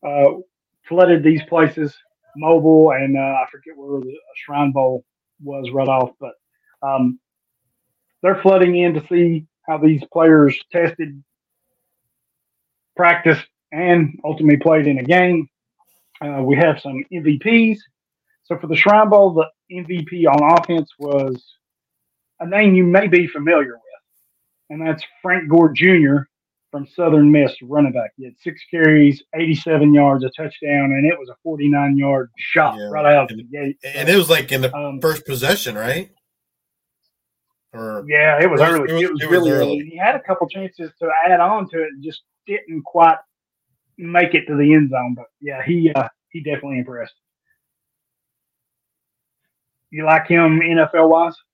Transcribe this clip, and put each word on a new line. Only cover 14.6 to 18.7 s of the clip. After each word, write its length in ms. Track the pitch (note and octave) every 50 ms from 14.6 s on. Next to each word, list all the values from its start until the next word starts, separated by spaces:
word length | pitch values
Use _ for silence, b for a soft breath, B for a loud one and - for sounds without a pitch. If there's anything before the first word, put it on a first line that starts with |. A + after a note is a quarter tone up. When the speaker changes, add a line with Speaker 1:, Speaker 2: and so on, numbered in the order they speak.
| - E3 D#3+ D#3 D3
Speaker 1:
in 120 | D3 C#3+ C3+
a 60 | B2+
game. 440 | B2+ E3+ F3+ F3+ F3+ F3 E3 D#3 C3 _ _ _ _ _ _ _ _ _ _ _ _ _ -
Uh, 220 | D#3 D3 C#3+ C#3 C3
we 140 | B2+ C#3
have 240 | C#3 E3+ E3 D3+ -
some 240 | - C#3+ C3+ - C#4 _ F#3
M 100 | F3 D#3
V 160 | D#3 D3+ C#3+
Ps. 440 | - G#3+ A#3 A#3 A3+ A3 A3 G#3 _ _ _ _ _ _ _ _ _ _ _ _ _
So 120 | _ E3+ E3
for 80 | -
the 100 | D3+